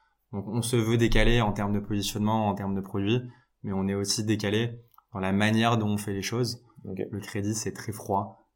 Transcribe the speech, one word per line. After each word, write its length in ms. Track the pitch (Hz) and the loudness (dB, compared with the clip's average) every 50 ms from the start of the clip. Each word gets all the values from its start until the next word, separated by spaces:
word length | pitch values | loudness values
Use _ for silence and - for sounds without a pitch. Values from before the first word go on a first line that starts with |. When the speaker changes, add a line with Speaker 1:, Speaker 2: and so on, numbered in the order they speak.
| _ _ _ _ _ - | _ _ _ _ _ -10
Speaker 1:
Donc, 140 | - 101 95 104 | -8 -8 -6 -4
on 140 | 101 120 | -4 -2
se 140 | 117 117 123 | -2 0 2
veut 200 | 120 110 110 120 117 | 2 2 4 4 4
décalé 420 | 117 107 - 113 110 113 117 120 | 4 6 6 6 6 6 6 4
en 120 | 113 104 | 4 2
termes 200 | 98 107 104 101 | 0 0 -2 0
de 80 | 104 101 | 0 -2
positionnement, 680 | 101 - 107 101 101 - - 104 104 107 110 113 107 104 | -2 -2 -2 -2 -2 -2 -2 -2 0 0 2 2 0 0
en 60 | 95 | -2
termes 200 | 98 101 98 98 | -2 -4 -4 -4
de 60 | 98 | -4
produits, 420 | 95 95 - 101 98 101 117 123 123 123 - _ _ _ _ _ | -6 -4 -4 -2 0 2 2 0 0 -6 -14 _ _ _ _ _
mais 100 | - 104 | -8 -4
on 160 | 98 95 95 98 | -2 -2 0 0
est 60 | 98 | 0
aussi 300 | 101 98 98 - - 107 | -2 -2 -2 -2 -2 0
décalé 560 | 107 107 104 107 101 101 110 117 120 120 - - _ _ - _ _ | 0 0 0 2 0 0 0 0 -2 -4 -10 -18 _ _ -20 _ _
dans 80 | - 95 | -6 -2
la 120 | 95 95 | 0 2
manière 460 | 98 98 107 107 113 110 113 117 117 113 | 2 4 4 4 4 4 4 4 4 2
dont 100 | 104 104 | 2 0
on 80 | 104 | 0
fait 160 | 101 104 104 | -2 -2 -4
les 100 | 98 98 | -4 -4
choses. 420 | 92 - 113 120 123 117 - - _ _ - - - | -4 -2 -2 -2 -2 -2 -4 -10 _ _ -20 -18 -14
Speaker 2:
Ok. 140 | 101 92 98 101 - | -12 -6 -6 -6 -6
Speaker 1:
Le 100 | - 98 | -6 -10
crédit, 340 | 95 - - 104 101 104 110 | -8 -6 -6 -4 -2 -2 -2
c'est 180 | 110 - 98 | -4 -4 -8
très 200 | 92 - - - | -8 -8 -10 -10
froid. 560 | 107 - - - 101 98 101 - - _ _ _ _ | -10 -8 -4 -2 -2 -2 -2 -4 -10 _ _ _ _